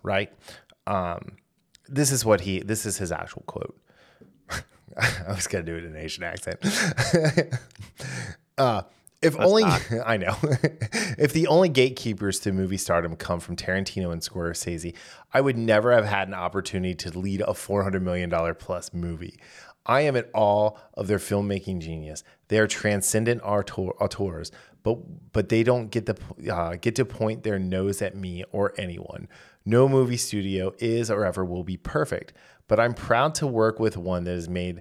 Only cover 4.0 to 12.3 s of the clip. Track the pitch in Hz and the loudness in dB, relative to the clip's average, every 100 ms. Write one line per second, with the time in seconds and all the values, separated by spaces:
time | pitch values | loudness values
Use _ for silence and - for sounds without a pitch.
4 | _ _ - _ - - - _ - - | _ _ -20 _ -10 -10 -10 _ -16 -2
5 | 110 - 85 98 - 95 82 85 85 78 | -2 0 -4 -4 -4 -4 -4 -6 -8 -10
6 | 80 - 87 87 - 92 202 208 185 - | -10 -8 -8 -8 -8 -4 -2 0 0 0
7 | - 175 156 170 143 127 - - - - | 2 2 4 2 0 -4 -10 -20 -20 -16
8 | 131 127 107 - _ - 127 104 - _ | -12 -10 -10 -14 _ 0 2 0 -4 _
9 | _ _ 165 151 180 214 202 127 - 117 | _ _ 2 4 6 6 6 4 2 -2
10 | 113 110 90 104 151 131 147 - - 226 | 0 0 0 0 0 2 0 -2 -4 -4
11 | 202 113 147 160 160 160 185 135 131 127 | -4 0 2 2 4 6 6 6 4 2
12 | 120 98 101 | -4 -2 -2